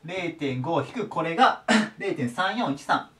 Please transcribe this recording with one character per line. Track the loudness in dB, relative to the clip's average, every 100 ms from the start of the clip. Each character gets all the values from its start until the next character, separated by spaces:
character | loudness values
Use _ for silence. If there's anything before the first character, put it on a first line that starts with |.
零 | -8 -6 -6
点 | -4 -4 -2
五 | 0
を | 0
引 | -2
く、 | -6 -6
こ | -4
れ | -2 4
が、 | 4 4 2 4
<clears throat> | 2 -4
零 | -4
点 | -2 -4
三 | 0 -2 0
四 | -2
一 | -4
三。 | 0 0 0